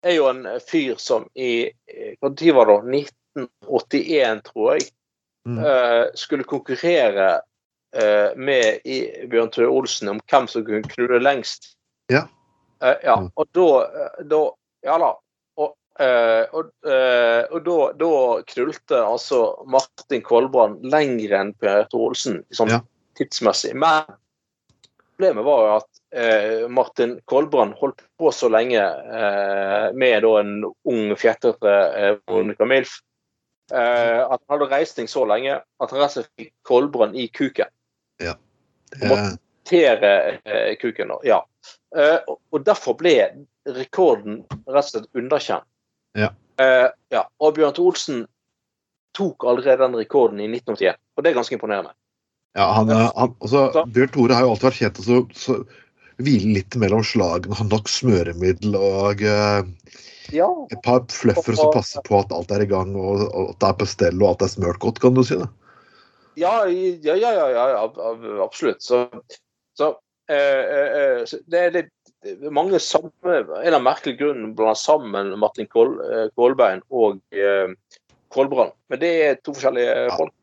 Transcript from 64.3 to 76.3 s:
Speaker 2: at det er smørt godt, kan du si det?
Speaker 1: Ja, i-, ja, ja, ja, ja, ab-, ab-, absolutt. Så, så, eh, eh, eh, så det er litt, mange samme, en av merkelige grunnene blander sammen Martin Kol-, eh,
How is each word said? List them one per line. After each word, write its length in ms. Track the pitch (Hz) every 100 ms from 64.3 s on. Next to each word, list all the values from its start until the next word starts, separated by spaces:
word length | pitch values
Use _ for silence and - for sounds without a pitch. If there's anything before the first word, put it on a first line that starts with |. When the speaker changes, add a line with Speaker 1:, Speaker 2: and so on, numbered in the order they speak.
Speaker 2:
at 60 | -
det 60 | 95
er 120 | -
smørt 180 | 87 87
godt, 200 | 92 -
kan 140 | 127
du 100 | 127
si 120 | 123 92
det? 100 | 117 _ _ _ _ _ _ _ _
Speaker 1:
Ja, 300 | 151 175 226
i-, 340 | 196 180 185 175
ja, 120 | 151
ja, 160 | 180 233
ja, 160 | 202 143
ja, 340 | 120 127 117
ab-, 140 | 110 -
ab-, 440 | 113 113 113 104
absolutt. 400 | 92 - 131 -
Så, 260 | - 123 123 117 _ - _ _ _ -
så, 180 | 151 151 _ _ -
eh, 60 |
eh, 540 | 143 143 135 110 143 143 143 139 123
eh, 60 |
så 140 | 117 - 165
det 100 | 170
er 120 | 175
litt, 200 | 170 151 _ _ _ 202 151 143
mange 280 | 147 180 180
samme, 320 | - - 165 _ 180 160 85 80
en 100 | 165
av 80 | 151
merkelige 360 | 123 - - 120
grunnene 340 | 147 131 110
blander 200 | 113 110
sammen 640 | 110 - 151 123 98 98 98
Martin 280 | 107 - 107
Kol-, 340 | - 123 -
eh, 280 | - 113 110